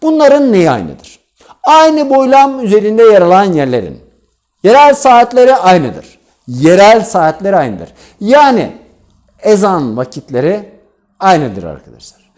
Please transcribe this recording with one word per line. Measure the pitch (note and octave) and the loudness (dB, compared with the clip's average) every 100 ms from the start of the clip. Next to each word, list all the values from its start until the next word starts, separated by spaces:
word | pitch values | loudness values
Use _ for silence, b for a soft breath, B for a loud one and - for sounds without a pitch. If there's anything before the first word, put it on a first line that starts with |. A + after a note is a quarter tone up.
Bunların | D#4 D#4 C#4+ C#4+ C#4 | -4 0 2 2 0
neyi | G3 D#3+ | 0 0
aynıdır? | A#2+ D#2+ C2 - _ _ _ b b | -2 -8 -14 -20 _ _ _ b b
Aynı | - D#4 D#4+ D4+ C#4 | 0 2 2 0 -2
boylam | C4+ C4 C4+ C#4 C4 | 0 2 2 2 -2
üzerinde | A3 G#3 G#3 A3 | -2 -2 0 2
yer | A3+ G3+ | 4 4
alan | F3 F#3 | 2 2
yerlerin | G3+ D#3+ C3+ B2 F2+ B1+ _ _ _ _ _ _ | 0 -2 -4 -6 -8 -16 _ _ _ _ _ _
yerel | F#3+ C4 D4 | 2 4 4
saatleri | C#4 C4 A#3+ - B3 B3 | 2 2 2 2 2 2
aynıdır, | B3+ F#3 F3+ B2+ D#2 - _ _ _ - B2 | 2 2 0 -2 -10 -20 _ _ _ -14 -2
yerel | D#3 F3+ G#3 A3+ | 2 4 4 2
saatleri | - F#3 D#3+ D#3 G3 F#3+ | 0 -4 -4 -4 -4 -2
aynıdır. | C3 F#2 - _ b b | -4 -8 -16 _ b b
Yani | G#3 C#4+ C#4+ A#3 C#3+ - _ _ _ _ _ _ | 0 2 2 0 -6 -12 _ _ _ _ _ _
ezan | A3 G#3 G3+ F3+ B2+ A2 | -2 0 0 -2 -6 -8
vakitleri | B2+ C#3+ - B2 D3 G#3 G3+ _ _ _ _ - | -10 -12 -10 -6 -4 -6 -10 _ _ _ _ -6
aynıdır | F#3+ E3+ C3 F#2+ | -2 -2 -4 -10
arkadaşlar. | E2+ C#2+ _ A#1 - _ _ | -14 -16 _ -20 -20 _ _